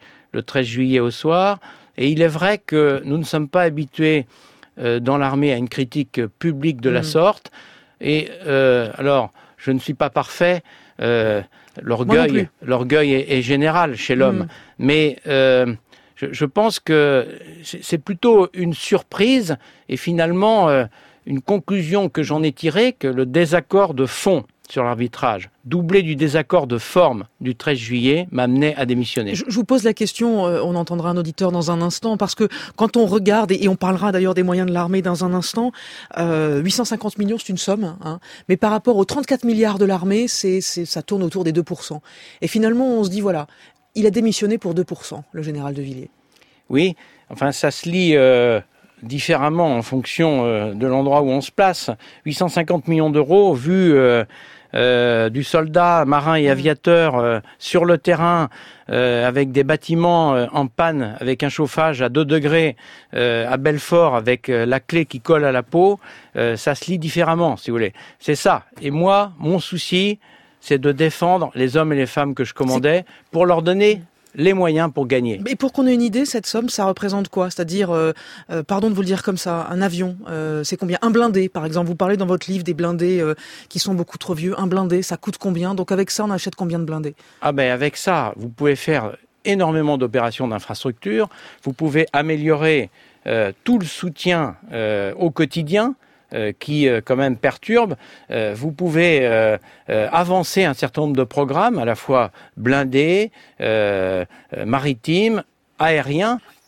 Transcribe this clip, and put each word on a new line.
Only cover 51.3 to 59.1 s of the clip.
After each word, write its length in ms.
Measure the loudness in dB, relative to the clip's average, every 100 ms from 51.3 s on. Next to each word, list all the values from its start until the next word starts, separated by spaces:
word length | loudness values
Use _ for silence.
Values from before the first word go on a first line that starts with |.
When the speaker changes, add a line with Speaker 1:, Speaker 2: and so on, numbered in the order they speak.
| 0
Speaker 1:
se 80 | -2
place. 400 | 2 2 0 -6 -10 -14 -12
Huit 80 | -8
cent 160 | -2 0
cinquante 400 | 0 0 -2 0
millions 220 | 2 2
d'euros, 420 | 2 4 4 4
vu, 400 | 2 0 2 4
euh, 320 | 6 6 4 0 -10 -20 -20 _
euh, 560 | 0 2 2 2 2 0
du 160 | -2
soldat, 600 | 0 0 2 2 4 4
marin 300 | 2 2 2 2
et 120 | 2
Speaker 2:
Mm. 20 |
Speaker 1:
aviateur, 680 | 2 0 0 4 4 4 2
euh, 200 | 0 0 -6 -14
sur 260 | -2 2
le 140 | 4 2
terrain, 500 | 2 2 2 2 0 -6 -20 -20 -4
euh, 380 | 0 2